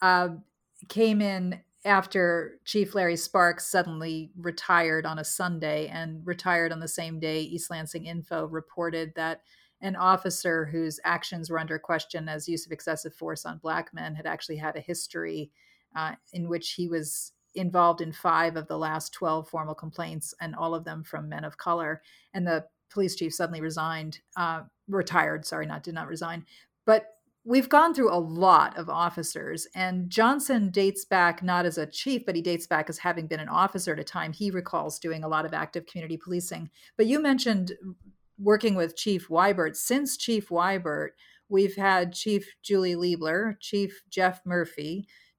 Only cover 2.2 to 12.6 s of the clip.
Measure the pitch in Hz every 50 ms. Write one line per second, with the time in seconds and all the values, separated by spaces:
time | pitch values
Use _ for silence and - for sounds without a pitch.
2.2 | 180 175 170 170 156 - - - - - - 214 196 190 - 202 185 170 170 165
3.2 | - - - 196 175 175 175 175 - - - 185 180 175 160 160 160 165 160 160
4.2 | 160 151 - 180 170 175 170 - - - 180 170 165 160 160 160 160 160 160 156
5.2 | 151 - - - 185 180 175 160 160 151 151 151 156 143 165 165 165 160 160 160
6.2 | 160 175 175 175 - 185 175 170 165 165 165 160 165 160 - - 165 160 160 160
7.2 | 160 156 156 160 156 - - 165 - - 175 160 160 156 - 170 165 160 170 170
8.2 | 160 - 175 160 160 156 160 160 160 _ - - 170 170 160 165 165 160 160 165
9.2 | 160 160 160 - _ _ _ _ _ _ _ _ - 196 190 175 180 185 190 185
10.2 | - 185 175 - - 180 165 165 156 147 156 165 165 160 156 - - 165 175 170
11.2 | - - 190 170 160 160 165 160 160 156 160 156 - - 170 156 - - - 165
12.2 | 156 160 156 151 151 - 170 165